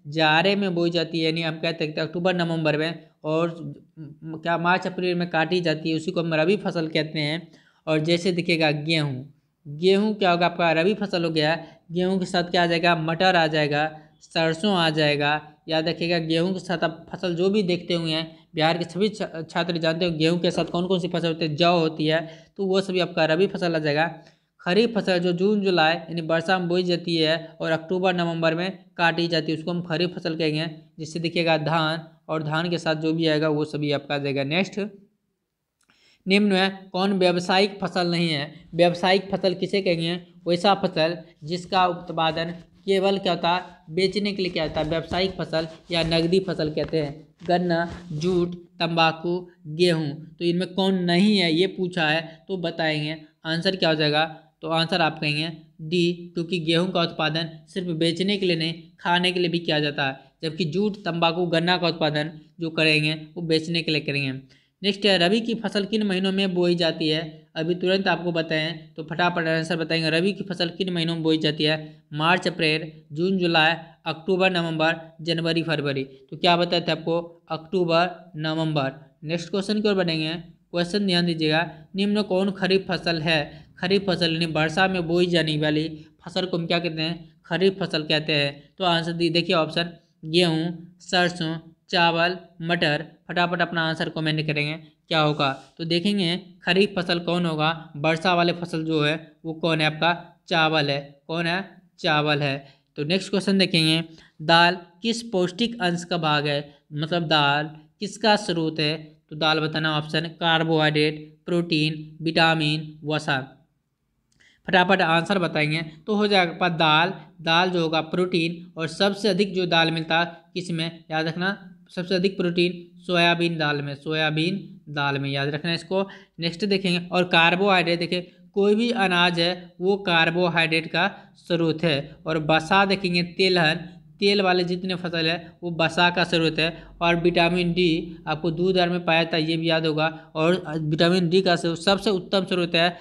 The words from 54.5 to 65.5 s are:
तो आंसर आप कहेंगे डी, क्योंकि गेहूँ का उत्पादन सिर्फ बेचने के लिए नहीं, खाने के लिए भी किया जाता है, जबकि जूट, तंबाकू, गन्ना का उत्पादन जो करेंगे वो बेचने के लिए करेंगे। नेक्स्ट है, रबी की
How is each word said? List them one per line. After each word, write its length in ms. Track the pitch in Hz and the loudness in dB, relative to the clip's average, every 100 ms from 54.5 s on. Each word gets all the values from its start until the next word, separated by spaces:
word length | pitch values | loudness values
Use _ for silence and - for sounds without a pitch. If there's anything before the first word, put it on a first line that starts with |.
| _ | _
तो 60 | 156 | -2
आंसर 300 | 165 165 185 | 0 0 2
आप 180 | 156 156 | 0 0
कहेंगे 300 | 151 147 165 160 - - | -4 -2 -4 -8 -16 -14
डी, 480 | 156 175 170 175 175 | -4 0 2 0 -6
क्योंकि 240 | 175 160 180 | -8 -4 -4
गेहूँ 300 | 160 165 185 | 0 0 2
का 100 | 175 | 0
उत्पादन 460 | 170 - 156 160 160 - - | -2 -2 -2 -2 -6 -12 -12
सिर्फ 200 | 196 180 160 | -8 -6 -2
बेचने 400 | 165 165 190 202 | 0 0 -2 0
के 100 | 185 | 0
लिए 100 | 165 | 0
नहीं, 180 | 160 170 160 - | -2 -6 -14 -8
खाने 320 | 185 175 180 | 0 2 2
के 80 | 180 | 0
लिए 80 | 175 | 0
भी 100 | 170 | -2
किया 200 | 165 151 | 0 0
जाता 260 | 147 147 139 | 0 -2 -4
है, 120 | 135 - _ | -6 -14 _
जबकि 220 | 156 156 165 | -8 -4 -4
जूट, 300 | 175 208 202 | -2 -2 -4
तंबाकू, 480 | 170 170 165 170 175 | -6 0 0 0 0
गन्ना 300 | 165 170 180 | 0 2 0
का 120 | 170 | 0
उत्पादन 420 | 165 156 151 160 165 - - | 0 -2 -2 -4 -10 -18 -10
जो 100 | 165 | -6
करेंगे 440 | 160 160 151 151 156 - - | 0 2 2 0 -2 -8 -8
वो 60 | |
बेचने 400 | 165 160 160 170 | 0 0 0 -4
के 100 | 160 | -2
लिए 80 | 151 | -2
करेंगे। 320 | 151 143 139 131 - _ _ _ | -2 -4 -4 -6 -12 _ _ _
नेक्स्ट 220 | 196 196 208 | -4 0 2
है, 100 | 185 | 4
रबी 220 | 175 226 | 4 2
की 140 | 226 | 0